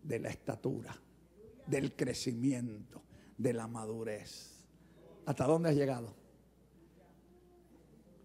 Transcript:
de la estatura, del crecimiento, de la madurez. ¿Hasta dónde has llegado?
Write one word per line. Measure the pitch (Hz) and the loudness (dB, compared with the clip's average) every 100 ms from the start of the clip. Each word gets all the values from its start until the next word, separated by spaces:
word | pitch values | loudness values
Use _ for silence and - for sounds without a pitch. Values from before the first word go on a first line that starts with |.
de | 151 117 | -4 -4
la | 117 | -4
estatura, | 107 - - 127 135 110 - - - - - - - - | -6 -6 -4 -2 -4 -6 -14 -16 -20 -20 -20 -20 -18 -2
del | 139 - | 0 0
crecimiento, | - 160 - - 117 127 127 120 107 101 - - - - - | 0 -2 0 -2 0 0 0 -2 -6 -14 -18 -20 -20 -20 -2
de | 120 | 0
la | 117 110 | 0 -2
madurez. | 117 110 113 113 107 92 - - - - - - - - - - | -6 -6 -4 -4 -6 -8 -16 -16 -20 -20 -20 -20 -20 -20 -12 -4
¿Hasta | 139 | 2
dónde | 131 165 170 | 6 6 8
has | 143 | 6
llegado? | 139 127 117 - - - - - - - - - - - - - - 349 - - - - - - | 4 2 -4 -12 -20 -20 -20 -20 -20 -20 -20 -20 -20 -20 -20 -20 -20 -20 -20 -20 -20 -20 -20 -20